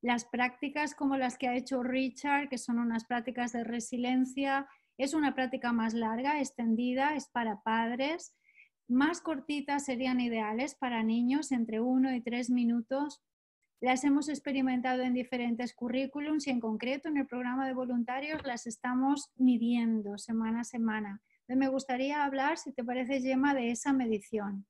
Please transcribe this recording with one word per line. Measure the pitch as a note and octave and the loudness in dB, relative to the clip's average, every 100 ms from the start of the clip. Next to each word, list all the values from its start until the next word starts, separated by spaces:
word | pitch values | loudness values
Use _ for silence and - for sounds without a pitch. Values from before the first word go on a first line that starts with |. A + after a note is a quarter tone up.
Las | A#3+ A#3+ A3+ | 2 0 0
prácticas | A#3 B3 B3 C#4+ D4+ D4 D4 | -2 -2 -2 -6 -2 -4 -2
como | C#4 C4+ | 0 0
las | B3+ A#3+ | -2 -2
que | B3+ | -4
ha | B3 | -4
hecho | B3+ C4+ | -2 -2
Richard, | B3 B3+ C4 B3 C#4+ C#4+ C#4+ | -2 0 -2 -4 -2 0 0
que | B3 | -6
son | - A#3 | -2 -2
unas | A#3 A3+ A3+ | 0 -2 -2
prácticas | A#3+ A#3+ B3 A#3+ | -4 -4 -4 -4
de | A#3+ | -4
resiliencia, | A3+ A#3+ A3+ B3 B3 B3+ C4 C4 C#4 C4+ C#4 - _ _ | -4 -6 -6 -4 0 2 0 0 0 0 -2 -14 _ _
es | C4+ | -2
una | D#4+ C#4+ C4+ | 2 0 0
práctica | C4 B3+ A#3+ | -2 -2 0
más | A#3 A3+ | 0 0
larga, | A3+ A3+ A3+ C4+ D4+ | 0 -2 -2 0 0
extendida, | C4+ - A#3 A3 B3 B3 C#4 D4+ | -2 -2 0 2 2 2 2 0
es | - | -4
para | - A3+ G3+ | -2 -2 -2
padres. | - A3+ A3+ A#3+ C#4 E4+ - _ _ _ - _ _ | 0 0 0 0 -2 -2 -8 _ _ _ -20 _ _
Más | B3 C#4+ F4 | 4 4 2
cortitas | - D4+ - D4 C#4+ C#4+ | -4 -6 -2 -4 -2 -2
serían | C#4 B3 C4 B3+ | -2 -2 0 2
ideales | A#3+ A3+ G#3+ A3 C#4 - | 2 0 -2 -2 -4 -4
para | B3+ A#3 | -4 0
niños, | A3 A#3 A#3+ C#4 D4+ | 2 2 2 2 0
entre | B3+ A3+ A3 | 0 0 0
uno | A#3+ B3+ C4 B3+ | 2 4 4 2
y | |
tres | A#3 A#3+ B3 | -2 -4 0
minutos. | B3 A#3 A#3 A3+ C4+ D4 - _ _ _ _ _ _ | 2 4 2 0 -2 -2 -6 _ _ _ _ _ _
Las | B3 C4 C#4+ | 2 2 4
hemos | C#4 D4 | 4 2
experimentado | C#4+ - B3+ C4 B3+ B3+ B3+ | -4 -2 0 2 0 0 0
en | B3+ | 0
diferentes | B3 B3 B3+ A#3+ A#3 A#3+ | 0 0 -2 0 0 -4
currículums | - A#3+ A#3+ C4+ D4 D4 D#4 C#4+ | -6 -2 0 -2 -2 0 0 2
y | |
en | B3+ | 0
concreto | A3+ A3 A#3 C#4 D#4+ | 0 -2 -2 -2 -2
en | D4 | -2
el | C4+ | 0
programa | B3 B3 B3+ C4+ | -2 -2 -2 -2
de | |
voluntarios | B3+ B3+ B3 A#3 B3+ D4 D#4 C#4 | -2 -2 0 0 -2 -4 -6 -4
las | A#3+ - | -6 -8
estamos | - B3 B3+ C4 C#4+ - _ | -6 -2 2 2 2 -2 _
midiendo | B3+ A#3+ A3+ A#3+ A#3 A3 G3+ G3+ | 6 6 4 2 2 0 -2 -8
semana | - A3+ A3+ A3+ | -4 -2 0 -2
a | |
semana. | A#3+ B3 A3+ G#3+ G#3 G3+ _ _ | -4 -2 -2 -2 -4 -8 _ _
Entonces, | _ B3+ | _ 2
me | C4+ | 2
gustaría | C4 C4 B3+ C4+ D4 | 0 -2 -2 0 2
hablar, | C#4+ C4+ C#4 E4 | 0 2 0 0
si | - | -4
te | B3+ | -6
parece, | A#3+ B3 B3 C#4 | -4 -2 0 0
Gemma, | B3+ C4 C#4+ | 2 2 4
de | C#4 A#3 | 2 0
esa | A#3+ D4 | -2 2
medición. | C4+ A#3+ A3 - A3 G3+ G3+ G3 | 2 2 0 0 -4 -2 -6 -10